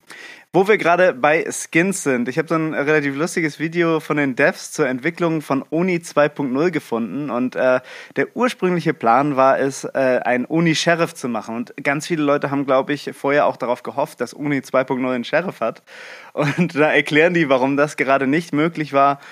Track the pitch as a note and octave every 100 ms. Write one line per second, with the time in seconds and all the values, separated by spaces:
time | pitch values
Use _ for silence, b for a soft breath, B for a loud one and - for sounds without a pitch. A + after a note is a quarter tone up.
0 | - B B B B E3+ G3 G3+ D#3+ E3+
1 | F#3 B2+ C#3+ D#3+ - - - D#3+ F#3 F#3
2 | C#3+ B2+ A#2+ A#2+ D#3 E3 D#3 A#2 C#3 D#3
3 | C#3+ C#3 F3 - D#3 - D#3 E3+ E3+ D#3+
4 | - D3+ C#3 A#2+ D3+ D#3 - - C#3 B2+
5 | D3 E3 E3+ D#3+ - C#3 - D#3 F#3 F3
6 | E3+ - D3 - C#3+ C3 F3 D#3 - A2+
7 | A2+ B2 D3 A#2 B2+ - B2+ B2+ B B
8 | B - C3+ - B3 - F#3 F3+ D#3+ D3+
9 | A#2 A#2+ D3 C3 C3 C3+ C3+ C3 - -
10 | C3 B2+ G#2 B2 B2 E3 E3+ D3+ - E3+
11 | E3 - C3 A2+ G2+ A2+ A#2+ - D3 C#3+
12 | - E3+ D3 C#3+ C#3+ C#3 C3+ C3+ C3 C#3+
13 | - - C#3 C#3+ G2 - A#2+ B2 - A2+
14 | D3+ - B2 - D3 C#3 - C3 C3 C3
15 | B2+ B2+ A#2 D3 F3+ - A2+ - _ B
16 | B B B - D3 C#3 F3 C3+ D3+ C3
17 | C#3+ D3 E3+ E3+ D3 C3+ C3 C#3 D3 -
18 | C3 C3+ C3+ D#3 E3+ D3 E3 E3 D3 C#3
19 | C#3 C#3 B